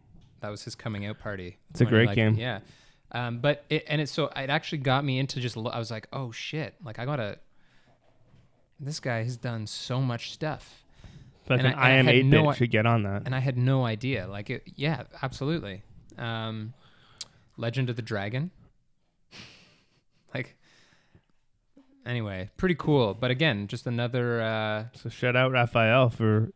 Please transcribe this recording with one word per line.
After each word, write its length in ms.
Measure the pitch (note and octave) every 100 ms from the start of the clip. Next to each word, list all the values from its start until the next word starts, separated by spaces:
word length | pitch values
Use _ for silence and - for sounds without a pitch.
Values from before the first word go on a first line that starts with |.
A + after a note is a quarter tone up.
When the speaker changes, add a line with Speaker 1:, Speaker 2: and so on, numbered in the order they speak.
| _ - - _
Speaker 1:
that 80 | G#2
was 140 | G#2
his 120 | - -
coming 300 | A#2+ G2+ G2+
out 140 | A2
party 380 | G#2+ G2 F2 - _
Speaker 2:
It's 100 | -
a 20 | A#2
Speaker 1:
when 80 |
he, 40 | A2
Speaker 2:
great 100 | A2+
Speaker 1:
like, 80 | G#2
Speaker 2:
game. 200 | A2 A2
Speaker 1:
yeah. 240 | B2 G2+ - - _ _ _
Um, 280 | A#2+ A#2+ A#2+
but 260 | C#3+ - -
it, 160 | D#3 -
and 120 | D3+
it, 60 | C#3+
so 160 | - C#3+ -
it 140 | C3+
actually 260 | D#3 - D3+
got 240 | C3+ C3
me 140 | C#3+ C3
into 200 | C3+ C3+
just, 160 | B2 A2+
lo-, 140 | A#2
I 80 | A#2+
was 100 | A2
like, 180 | A2 -
"Oh 180 | C3+ B2
shit, 440 | A2+ - D#3 A#2 -
like, 160 | D3 G#2+
I 60 | B2
gotta, 340 | D3 G#2 - - _ _ _ _ _ _ _ _ - _ _ _ _
this 200 | C3+ D#3
guy 240 | C3+ A#2
has 120 | A#2 A#2
done 300 | B2+ A2+ G#2+
so 320 | - - B2+
much 320 | C3 A#2 -
stuff." 540 | - D#3 C3 - - _ - - - - _ -
Speaker 2:
Fucking 180 | B2+ C3
Speaker 1:
And 20 |
I, 40 |
and 80 | C3
I 80 | B2+
Speaker 2:
I 20 |
Am 120 | C3 B2+
Speaker 1:
had 100 | B2
Speaker 2:
eight-bit 140 | C3+ D3+
Speaker 1:
no 60 | D3+
i-, 40 |
Speaker 2:
should 160 | C3 A#2+
get 140 | A2 A2+
on 180 | A#2
that. 200 | G2+ G2+ A#2
Speaker 1:
and 80 |
I 60 | C3
had 180 | C3+ B2
no 260 | B2+ C3+
idea. 440 | A#2+ A2 B2 B2 F#2
Like, 220 | G2+ G#2
it, 120 | A#2+ - -
yeah, 280 | C#3+ D#3 - -
absolutely. 580 | C3 - C3+ E3+ G2+ F#2+ - - - -
Um, 540 | A#2 A2+ A2+ A2 A2 - _ _ _ - - _ _ -
Legend 320 | A#2 B2 B2
of 60 | A#2
the 60 |
Dragon. 480 | A2 G#2+ G2+ B2+ F3 - - _ _ _ _ _ _
<laughs> 80 | - - - _ _ _ _ _ _ _ C3
Like, 200 | B2 _ _ _ _ _ _ _ _ _ _ _ _ _ _ _ A#2+
anyway, 460 | A#2+ G#2 F#2+ F#2+ -
pretty 180 | F#3 E3
cool. 400 | - C#3+ A2 G2+
But 160 | B2
again, 340 | B2+ D#3+ G2+ G2+
just 220 | B2 B2+
another, 520 | A#2+ A#2+ B2 A#2+ A#2
uh, 400 | A2 A2 G#2+ G#2+ A#2
Speaker 2:
So 160 | - A#2
shout 260 | - B2+ B2
out 160 | C3
Raphael 600 | B2+ A#2+ A#2 A2 B2+ B2+
for, 400 | - A2 G#2+ A2+